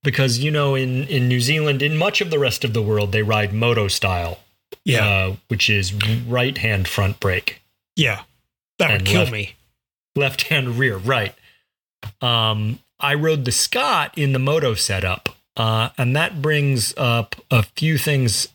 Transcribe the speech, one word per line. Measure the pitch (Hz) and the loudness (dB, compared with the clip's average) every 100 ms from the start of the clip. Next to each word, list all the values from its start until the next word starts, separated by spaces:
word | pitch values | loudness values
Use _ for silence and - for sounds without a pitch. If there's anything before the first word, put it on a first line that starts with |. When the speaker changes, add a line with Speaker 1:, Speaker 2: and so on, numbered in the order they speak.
Speaker 1:
Because, | 143 139 135 120 | -2 0 0 0
you | 147 | 0
know, | 151 143 135 | 0 0 0
in, | 131 127 139 | 0 -2 -2
in | 143 123 | 0 2
New | 123 | 2
Zealand, | 120 156 151 135 | 2 0 0 0
in | 147 156 | 0 2
much | 185 202 | 0 0
of | 190 | 0
the | 156 | 0
rest | 135 - | 0 0
of | 127 | -2
the | 110 | 0
world, | 107 107 104 | 0 0 0
they | 110 | 0
ride | 107 107 104 | 0 0 0
moto | 104 117 117 101 | 0 0 2 0
style. | - 98 90 85 87 _ _ _ - | 0 -2 -2 -4 -8 _ _ _ -10
Speaker 2:
Yeah. | - 120 | 0 2
Speaker 1:
Uh, | 104 98 95 98 _ | 2 2 0 -6 _
which | 107 - | -2 0
is | 104 92 101 101 113 120 | 0 0 -2 0 -2 0
right | 123 127 139 | 0 0 0
hand | 113 104 92 | 0 0 0
front | - 98 98 | 0 0 0
brake. | 98 90 - - _ _ _ - | -2 -2 -4 -10 _ _ _ 0
Speaker 2:
Yeah. | 143 98 - _ _ _ _ _ | 0 0 -8 _ _ _ _ _
That | 165 | 2
would | 101 | 2
Speaker 1:
And | 95 | 2
Speaker 2:
kill | 101 | 2
Speaker 1:
left | - | 2
Speaker 2:
me. | 110 101 - _ _ _ _ _ | -2 -8 -12 _ _ _ _ _
Speaker 1:
left | - 139 - | -4 -2 -2
hand | - 147 127 117 | -2 0 0 0
rear, | 131 98 | 0 0
right. | 98 131 101 - _ _ _ _ _ _ - - | 0 0 -2 -8 _ _ _ _ _ _ -18 -6
Um, | 123 117 110 107 107 117 _ _ | 0 2 2 0 -2 -6 _ _
I | 143 | -2
rode | 147 156 156 127 | 0 2 0 0
the | |
Scott | - - 247 285 208 143 - | 0 0 0 0 0 -2 0
in | 143 | 0
the | 131 | 2
moto | 135 156 143 | 2 2 0
setup, | 107 - 98 92 92 - - _ - | 0 -2 -2 -2 -4 -6 -12 _ -2
uh, | 113 110 120 - | 0 2 0 -2
and | 123 | 0
that | 135 165 175 | 0 0 -2
brings | 143 151 143 131 104 - | 0 2 2 0 -2 -2
up | 127 117 110 - - | 0 0 -2 -8 0
a | 123 | 0
few | 107 - 156 151 | 0 -2 0 0
things | - 143 127 98 - | 0 2 2 0 -4